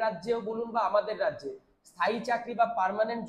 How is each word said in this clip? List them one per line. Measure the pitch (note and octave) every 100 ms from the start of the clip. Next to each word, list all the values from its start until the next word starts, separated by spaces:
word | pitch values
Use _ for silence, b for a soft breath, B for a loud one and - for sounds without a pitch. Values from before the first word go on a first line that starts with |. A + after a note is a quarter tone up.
রাজ্যেও | A3 F3 G3 A#3 G#3
বলুন | A3+ A#3 A3+
বা | F#3+
আমাদের | G#3 G#3 F#3+ F3
রাজ্যে, | C#3 C#3 C3 _ _ -
স্থায়ী | F3+ F3+ A#3 A#3+
চাকরি | A#3 A#3 A3+
বা | A3+ F3
পার্মানেন্ট | F#3 G#3 A3 A#3